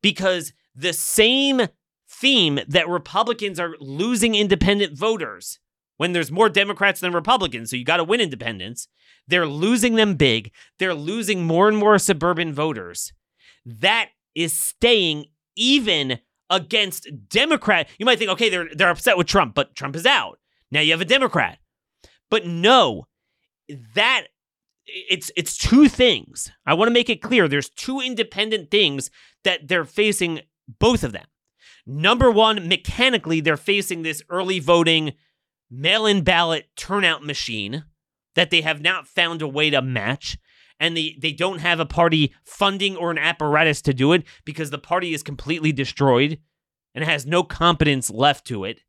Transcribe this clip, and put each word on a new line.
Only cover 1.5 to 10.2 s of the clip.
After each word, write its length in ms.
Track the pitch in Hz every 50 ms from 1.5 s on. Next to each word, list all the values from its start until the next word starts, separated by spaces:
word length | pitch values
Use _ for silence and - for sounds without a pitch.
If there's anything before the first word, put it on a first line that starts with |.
| 269 254 233 - _ _ _ _ _ _ _ _
theme 520 | - - - 269 277 240 185 156 143 139 - -
that 200 | 143 180 165 170
Republicans 720 | 175 175 - - - 196 226 226 233 233 208 202 185 160
are 160 | 175 170 160 -
losing 540 | 147 135 135 147 190 233 247 214 196 233 220
independent 640 | 208 208 196 196 170 - 185 202 202 202 165 147
voters 640 | 131 180 220 226 208 160 113 101 87 - - - _ _ _ _ _ _ _ _
when 160 | _ 151 180
there's 180 | 180 170 165 -
more 180 | 147 185 226 214
Democrats 520 | 151 202 202 196 202 - - 202 185 -
than 120 | - 180
Republicans, 580 | 175 170 151 196 254 254 190 156 131 117 117 117
so 60 | 127
you 80 | 123 123
gotta 200 | 139 165 175 165
win 160 | 160 208 247
independents, 680 | 226 165 135 107 117 117 113 95 90 104 120 - - _ _ _ _ _ _ _ _
they're 200 | - 170 180 170
losing 480 | 151 139 151 170 214 240 240 202 247 226
them 200 | 220 220 208 190
big. 380 | 131